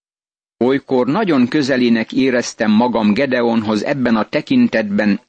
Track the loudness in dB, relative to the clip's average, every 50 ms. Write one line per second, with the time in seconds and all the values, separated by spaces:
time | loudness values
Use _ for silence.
0 | _ _ _ _ _ _ _ _ _ _ _ -2 0 0 0 -2 -2 -2 -2 -2
1 | 0 0 -2 -2 0 0 2 2 2 0 0 -2 0 0 0 0 2 2 2 0
2 | -2 -2 -2 0 0 0 0 0 -2 -4 -6 -4 0 2 2 2 2 2 0 0
3 | 0 0 0 0 0 0 0 0 0 0 0 -2 -2 -2 -2 -2 -2 -4 -4 -2
4 | -2 0 0 0 -2 -2 -4 -6 -2 0 2 2 2 2 2 0 -2 -2 -2 -2
5 | 0 0 -2 -4 -6